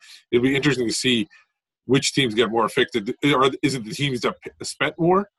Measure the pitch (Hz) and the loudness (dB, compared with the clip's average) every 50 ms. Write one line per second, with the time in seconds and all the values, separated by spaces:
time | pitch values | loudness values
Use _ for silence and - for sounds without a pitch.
0 | - - - - _ - - 120 120 135 139 135 131 147 127 123 123 110 101 - | -10 -20 -20 -20 _ 0 0 2 2 2 2 2 2 2 2 0 0 -2 -2 -2
1 | - 131 123 113 104 - _ _ _ _ _ _ _ _ _ _ _ - 127 139 | 0 0 0 0 -2 -4 _ _ _ _ _ _ _ _ _ _ _ 0 0 2
2 | - - - 127 123 120 107 110 120 104 110 117 110 104 - 127 120 - - 117 | 2 0 -2 0 -2 0 2 0 0 2 2 0 0 0 0 0 0 0 -2 -6
3 | 98 113 - - - 143 143 127 131 131 131 - - 139 139 131 104 107 - - | -4 -6 -6 -2 0 0 2 4 2 2 0 0 -2 -2 -2 -4 -8 -8 -8 -4
4 | 143 143 127 117 127 120 101 - - - - - - - - - 135 151 - - | -4 -4 -4 -2 -4 -4 -6 -6 -12 -18 -16 -14 -14 -10 -6 -4 -4 -4 -2 0
5 | 165 170 180 190 202 - _ | 0 2 2 2 0 -4 _